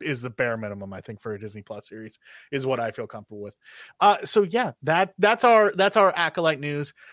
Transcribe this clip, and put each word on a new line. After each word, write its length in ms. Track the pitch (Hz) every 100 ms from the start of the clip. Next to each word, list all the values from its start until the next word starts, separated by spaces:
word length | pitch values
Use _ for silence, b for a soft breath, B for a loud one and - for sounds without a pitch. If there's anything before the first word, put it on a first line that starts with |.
is 220 | 160 131
the 80 | 120
bare 260 | 110 123 113
minimum, 380 | 107 101 98
I 80 | 95
think, 180 | - 104
for 140 | 113
a 40 | 104
Disney 220 | 107 104
Plus 260 | 98 104 -
series 280 | 107 110 - B B B
is 140 | 139 131
what 140 | 123
I 100 | 113
feel 160 | 107 110
comfortable 360 | 110 101 104
with. 120 | 101 _ B B B B
Uh, 240 | 202 196
so 200 | - 220
yeah, 280 | 190 226 220 -
that, 280 | 139 165 190 -
that's 260 | 208 233
our, 280 | 240 226 202
that's 240 | 180 196 214
our 120 | 196 175
Acolyte 420 | 165 175 165 147
news. 360 | 147 147 143 B B